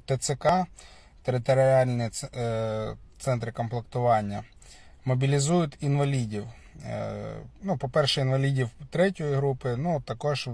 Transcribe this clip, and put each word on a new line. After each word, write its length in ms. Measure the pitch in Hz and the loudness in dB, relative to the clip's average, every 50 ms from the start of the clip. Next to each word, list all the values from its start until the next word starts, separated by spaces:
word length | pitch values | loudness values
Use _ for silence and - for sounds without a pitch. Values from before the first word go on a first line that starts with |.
| - | -4
Т 140 | - 135 127 | -4 -4 -2
Ц 180 | - - 143 | 0 -4 -4
К, 300 | 127 - 151 170 185 180 - - - - - - - - - _ - - | 0 2 4 4 4 2 -2 -6 -18 -20 -20 -20 -20 -20 -20 _ -8 -4
територіальні 880 | - 127 127 117 - 135 131 135 131 135 131 127 127 123 120 117 110 | -2 -2 -2 2 2 4 6 6 6 6 6 4 4 2 0 -2 -2
ц-, 200 | - - - 110 - | -4 -8 -10 -8 -6
е, 600 | 127 120 117 113 113 110 110 110 110 107 110 110 - - - - - | -4 -4 -2 -2 -2 -2 -2 -2 -4 -4 -6 -8 -10 -14 -20 -20 -8
центри 340 | - 139 127 120 117 117 113 | -2 -2 -2 -2 -2 -6 -6
комплектування, 920 | - 117 113 120 120 113 - - 127 123 120 117 110 107 101 101 104 110 - - - - - - - - - - - - | -6 -6 -4 -4 -6 -8 -4 -4 0 4 4 4 4 4 0 -6 -8 -10 -12 -20 -20 -20 -20 -20 -20 -20 -20 -20 -8 -2
мобілізують 720 | 127 127 127 135 139 143 143 139 147 170 175 170 147 - - | 0 0 2 2 2 2 2 2 4 2 2 2 0 -4 -4
інвалідів. 640 | - 143 143 143 143 139 139 131 120 107 107 104 104 113 - - - - - - 107 | -2 0 2 2 2 2 0 -2 -2 -2 -4 -6 -8 -8 -14 -18 -20 -20 -20 -16 -10
Е, 280 | 117 117 110 107 107 104 104 104 110 107 107 104 120 - - - | -8 -6 -6 -6 -6 -6 -8 -8 -10 -10 -12 -14 -16 -18 -10 -4
ну, 140 | 190 180 | -4 -4
по-перше, 440 | 127 - 127 - 160 147 135 - - | -2 -4 0 0 2 2 2 0 0
інвалідів 480 | 135 131 131 135 135 139 139 131 127 117 - - 143 - | 0 2 2 2 2 2 2 0 -2 -2 -4 -12 -18 -8
третьої 440 | - 147 180 202 185 - 160 147 139 | 0 2 2 2 2 -2 -2 -2 0
групи, 400 | 135 139 139 135 127 - 170 160 127 | 0 0 0 -2 -2 -2 -4 -4 -2
ну, 240 | 147 175 170 151 - | -2 -2 -2 -2 -4
також 420 | - 117 - - 147 147 135 - 131 | -6 -10 -4 -2 -2 -2 -2 -4 -6